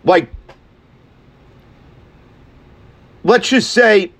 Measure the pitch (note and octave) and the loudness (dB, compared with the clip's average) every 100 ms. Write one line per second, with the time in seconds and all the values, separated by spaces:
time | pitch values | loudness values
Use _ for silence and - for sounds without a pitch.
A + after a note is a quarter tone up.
0 | - F3+ - - - - _ _ _ _ | -2 -2 -2 -12 -20 -20 _ _ _ _
1 | _ _ _ _ _ _ _ _ _ _ | _ _ _ _ _ _ _ _ _ _
2 | _ _ _ _ _ _ _ - - _ | _ _ _ _ _ _ _ -20 -20 _
3 | _ _ F#3 A#3+ - B3+ - A#3+ A3+ G#3 | _ _ -2 -2 0 -2 -2 0 2 2
4 | F3+ | -2